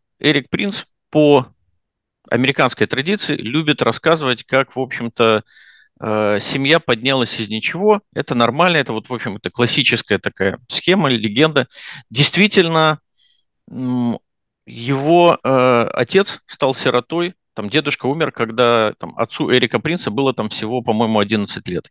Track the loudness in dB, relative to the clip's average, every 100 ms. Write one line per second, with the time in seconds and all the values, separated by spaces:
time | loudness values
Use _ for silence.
0 | _ _ 0 0 -2 -4 -4 -6 -12 _
1 | _ 2 4 4 2 _ _ _ _ _
2 | _ _ -4 -2 0 2 0 0 -2 -2
3 | -4 -4 -4 -6 -4 -4 -2 0 0 0
4 | 0 0 0 -4 -2 -2 0 -4 -8 -6
5 | -6 0 2 2 -2 -18 -20 -20 _ -12
6 | -4 -2 0 -2 -4 -2 2 2 2 -2
7 | 0 0 -2 -4 -6 -6 -6 -2 0 0
8 | -2 -8 -4 0 0 2 2 2 -2 -4
9 | -6 -8 -8 -8 -8 -2 0 2 0 0
10 | 0 -2 -2 -2 -4 -4 -8 -4 0 2
11 | 2 0 -2 2 2 2 -2 -6 -18 -18
12 | -8 0 0 2 2 4 2 4 2 0
13 | _ _ _ _ _ _ -16 -8 -4 -2
14 | -2 -4 _ _ _ _ -20 -10 -4 -2
15 | 4 6 6 4 2 4 4 4 2 -2
16 | 0 0 0 -4 -14 -4 -2 0 0 0
17 | -2 -4 -6 -8 _ -10 -4 -2 -2 -4
18 | -4 -2 -4 -4 -4 0 2 2 0 -4
19 | -10 -6 -6 -4 0 2 2 0 -2 -4
20 | -4 -2 -2 -2 -6 -6 -6 -6 -2 0
21 | 2 2 2 0 -4 -8 -8 -8 -8